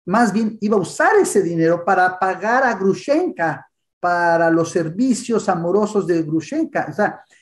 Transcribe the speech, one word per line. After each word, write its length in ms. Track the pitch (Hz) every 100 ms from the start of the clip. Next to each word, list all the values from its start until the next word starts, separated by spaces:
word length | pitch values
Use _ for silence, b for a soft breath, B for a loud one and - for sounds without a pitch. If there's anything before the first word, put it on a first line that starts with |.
| -
más 240 | 208 233
bien 240 | 196 220 -
iba 160 | 208 214
a 40 |
usar 360 | 165 - 339 415
ese 220 | - 214
dinero 420 | 170 170 165 170
para 320 | - 185 180 185
pagar 460 | 190 175 208 254
a 120 | 262
Grushenka, 920 | 196 190 175 - 302 359 - 165 143 - _ _ _
para 520 | 175 175 175 170 165
los 200 | 165 156
servicios 800 | 180 156 175 262 226 - 220 -
amorosos 580 | 175 175 202 208 208 165
de 160 | 170
Grushenka. 640 | 151 160 - 311 320 170 -
O 40 |
sea, 300 | 156 208 - b b